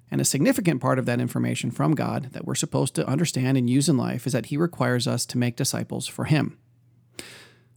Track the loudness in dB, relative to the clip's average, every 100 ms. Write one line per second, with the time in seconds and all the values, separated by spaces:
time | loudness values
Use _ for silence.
0 | -6 -2 0 2 4 4 2 2 2 2
1 | 2 0 0 -2 -2 -2 -4 0 2 2
2 | 0 -2 -6 -10 -6 -4 -2 0 0 -2
3 | 0 0 0 0 2 2 4 2 4 2
4 | 0 -4 -2 -2 -2 -2 -2 0 0 2
5 | 0 -2 -2 0 0 0 -2 -2 -4 -6
6 | -8 -4 2 2 2 -4 _ _ _ _
7 | _ -18 -18 -18 -20 _ _